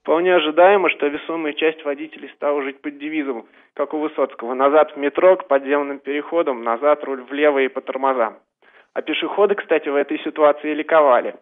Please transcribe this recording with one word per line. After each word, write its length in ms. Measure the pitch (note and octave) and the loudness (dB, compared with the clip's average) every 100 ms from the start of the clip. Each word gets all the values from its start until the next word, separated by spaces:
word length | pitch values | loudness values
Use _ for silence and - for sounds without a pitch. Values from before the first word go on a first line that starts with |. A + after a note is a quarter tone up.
Вполне 340 | - D#3 F3+ | 0 0 4
ожидаемо, 540 | F3+ D3+ D#3 F3+ G3+ E3 | 2 2 6 6 6 2
что 180 | C3+ D3 | 0 -4
весомая 460 | D3 - E3 D3+ | -4 -8 -6 -6
часть 300 | D3 D#3 D#3+ | -2 -2 -2
водителей 460 | D3 C#3+ D#3 - C#3 | -8 -8 -10 -14 -20
стала 260 | - C#3+ D3 | -6 -4 -2
жить 200 | C3+ C3+ | -4 -10
под 160 | D3+ C#3+ | -12 -10
девизом, 500 | D3 D#3 C#3 A#2 - _ _ | -8 -6 -4 -8 -12 _ _
как 200 | - C#3 | -8 -6
у 40 | D#3 | -4
Высоцкого: 560 | D3+ - C3+ - A#2 | -4 -2 -4 -4 -6
«Назад 380 | B2+ C#3 D3+ D3+ | 0 4 4 2
в 60 | C#3+ | 0
метро, 380 | C#3+ C#3+ F3+ | -4 -2 0
к 120 | F#3 - | 0 0
подземным 520 | C#3 C3+ C#3+ C#3+ C#3 | -2 0 -2 -2 -8
переходам, 640 | C#3 D3 C#3+ E3+ D#3 A#2+ | -8 -8 -4 -4 -2 -4
назад 400 | A#2 A#2 D3 D3 | -4 0 2 0
руль 180 | D3 C3+ | -2 -10
влево 360 | B2 C#3 D3+ C#3 | -8 0 2 2
и 100 | C3 | -2
по 120 | C3 | -4
тормозам». 540 | - C3+ C3+ C3 A2 G2 _ _ _ _ _ | -8 -2 -2 0 -2 -4 _ _ _ _ _
А 100 | - | -10
пешеходы, 500 | - D3+ E3+ - G3+ | -6 -6 -4 2 2
кстати, 360 | G3+ - D#3+ D3+ | 2 0 -2 0
в 60 | |
этой 220 | C#3+ C#3+ D3+ | -2 -2 -6
ситуации 500 | D#3+ D3 D3 D3 D3+ | -8 2 2 2 -4
ликовали. 600 | D3+ D3+ D#3+ C#3+ A#2+ A2 - | -6 2 4 6 4 0 -10